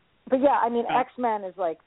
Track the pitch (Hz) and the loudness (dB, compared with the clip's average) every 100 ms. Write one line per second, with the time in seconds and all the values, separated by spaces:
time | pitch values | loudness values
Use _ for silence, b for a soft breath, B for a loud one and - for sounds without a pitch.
0 | _ _ - 262 277 233 233 233 233 240 | _ _ -4 2 2 2 2 0 0 0
1 | 262 - 240 214 190 180 170 160 | 0 -4 -4 -2 -6 -6 -4 -6